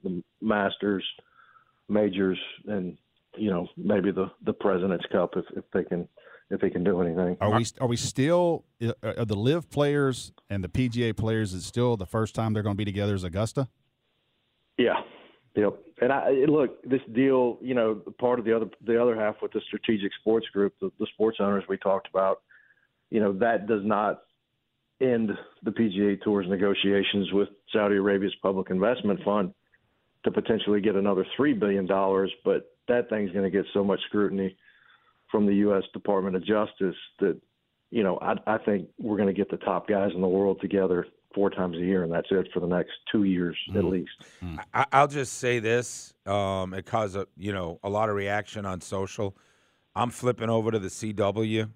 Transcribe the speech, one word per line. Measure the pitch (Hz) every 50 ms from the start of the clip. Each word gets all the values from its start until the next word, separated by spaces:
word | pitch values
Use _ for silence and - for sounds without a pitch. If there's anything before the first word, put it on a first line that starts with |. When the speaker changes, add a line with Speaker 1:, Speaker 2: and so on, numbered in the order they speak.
| -
Speaker 1:
the | 95 90 87 - _ _ _
Masters, | - 110 107 104 98 98 - - - 101 101 92 - - - - _ _ _ _ - _ _ - _ _ _ _ _ -
Majors, | 104 104 107 101 90 95 98 95 92 90 - - - - -
and, | 101 104 98 90 90 85 _ _ _ _ _ _ _ -
you | - 107 104
know, | 92 87 87 - -
maybe | - - 98 104 101 90 101
the, | 90 90 95 95 - _ -
the | -
President's | 104 - - 104 95 90 90 98 92 85 - -
Cup | - 98 87 - -
if, | 92 80 - -
if | 95 - _
they | - 98
can, | 87 - 90 87 87 - _ - - - - - _ _
if | 98 92
they | - 95
can | - 87 87
do | 95 95 87
anything. | 92 85 82 90 90 90 90 -
Speaker 2:
Are | 98 104
we, | 110 110 113 110 - -
are | 131 120
we | 120
still, | 113 - - - - 131 151 175 175 175 170 165 - - _ _ _
uh, | 117 113 113 _
are | - 110 - - 117
the | 104 107
live | 98 107 127 151 175 - _
players | - 143 147 147 147 147 139 135 127 131 - - _ - _ _
and | 101 98
the | 92 90
P | - - 127 123
G | 113 120 120 113
A |
players, | 104 - 110 113 113 110 110 98
is | 92 90 85
still | - - 117 120 123 117
the | 104 92
first | - - 113 110 104 -
time | - 113 113
they're | 107 107
gonna | 101 107 101
be | 98 107
together | 101 95 101 101 104 104
as | 95 90
Augusta? | 90 82 95 110 113 - 147 135 117 _ _ _ _ _ _ _ _ _ _ _ _ _ _ _ _ _ _ _ _ _ -
Speaker 1:
Yeah. | 123 110 - - - - - - - - _ _ _ _ _
Yep. | 101 104 98 - - - - _ -
And | 120 123
I, | 135 135 - 117 139 135 131 156
look, | 147 156 139 117 - -
this | - 127 131 131 - 104 113
deal, | 117 135 139 135 127 123 120 110 -
you | - 127 131
know, | 123 113 110 110 101 - - - -
part | 123 123 123 123
of | 107
the | 110 113
other, | 113 110 95 - _ -
the | 104 117 117
other | 120 123 113
half | 110 107 104 107 -
with | - 101
the | - 110 - -
Strategic | - 104 - - 113 101 98 98 - -
Sports | _ 107 113 113 110 -
Group, | - 101 101 98 _ _
the, | 95 95 _ _
the | 107 - -
sports | - 107 113 110 -
owners | 101 101 101 98 92 -
we | 98
talked | 95 - 101 95 95 - -
about, | - 95 95 95 98 - _ _ - - _ _ _ _ _ _ _ _ _ _
you | - 113
know, | 107 101 98
that | 95 120 117 117 101 98 104
does | 117 104 98
not | 107 107 101 107 101 92 - _ _ _ _ _ _ _ _ _ _ _ _ _ _ _ _
end | 135 131 120 113 113 104 101 - - - _ _
the | - 117
P | 101 - 113 110
G | 90 98 101 104
A | 98
Tour's | 95 - 110 104 101 95 90
negotiations | 98 92 98 101 98 - - 98 98 101 95 - - 101 95 -
with | 95 98 101 - - _ _ -
Saudi | - 110 104 101 101
Arabia's | 98 98 104 98 98 98 95 - -
Public | - 95 98 95 92 -
Investment | 92 92 95 113 123 123 - 104 98 87 -
Fund | 104 101 107 98 90 - _ _ _ _ _ _ _ _ _ _ _ _ _ -
to | 113
potentially | 90 107 101 - 117 104 - - 104 104
get | 95 107 95
another | 98 98 101 98 92 92 - -
three | - 135 151
billion | 139 104 104 101 98 98 95
dollars, | 90 98 95 98 95 98 95 98 90 - - _
but | 101 95 78 - - _ _ _ -
that | 120 123 120 -
thing's | 110 107 104 95
gonna | 85 101 98 95
get | 85 98 90 -
so | - 101 98
much | 98 95 90 - -
scrutiny | - 104 104 92 95 98 95 95 92 _ _ - _ _ _ _ _ _ _ _ _ _ _ _
from | - 113 104
the | 101 101
U | 101 104 104 101
S | 95 92 -
Department | - 101 - - 101 95 92 98 92
of | 92 85
Justice | 104 107 107 107 - - - 98 92 82 - - - _ -
that, | 101 92 76 - _ _ _ _ _ _ _ _ _ _
you | - 113
know, | 104 92 87 -
I, | - 90 104 98 - - 110
I | 110
think | - - 101 95 82 - _ -
we're | 175 113 107 98
gonna | 107 98
get | 95 98 101 -
the | - -
top | - 101 95 87 -
guys | - 104 98 98 101 82
in | 90
the | 95 92
world | 90 98 98 98 92 -
together | - 92 101 98 92 90 90 87 85 - _ _ _ _ -
four | 101 101 98
times | - - 92 90 85
a | 80
year, | 87 92 98 92 87
and | 82
that's | 85 82 80 -
it | 98 95 90 - -
for | 90
the | 87 87
next | 90 90 82 - - - _ -
two | - 110 101
years | 95 92 90 90 87 - - - -
at | 98 104
Speaker 3:
Mm. | 92 -
Speaker 1:
least. | 95 90 - - - _ - - - -
Speaker 3:
Mm. | 92 90 80 - 107 _
I, | - 113 135 -
I'll | - 135 147 147
just | 139 147 135 - - -
say | - 123 123 120
this, | 107 110 117 123 120 - - - - - _ _ _
um, | 95 98 104 98 95 98 95 95 92
it | 92 95 -
caused | - - 113 110 101 92
a, | 101 95 _ _
you | - 90 104
know, | 101 95 90 82 85 -
a | - 101
lot | 101 104 110 110
of | 104
reaction | 101 98 98 101 104 101 - - 110 101
on | 98 92 87
social. | - - 107 98 98 95 - - 107 98 98 _ _ _ _ _ _ _ _ _ _ _ _
I'm | 98 113 123
flipping | 113 - 120 123 120 - 113 113
over | 113 113 107 113
to | 110 110
the | 92 92
C | - - - 110
W | 104 98 104 98 101 110 113 110 110 110 110 107 110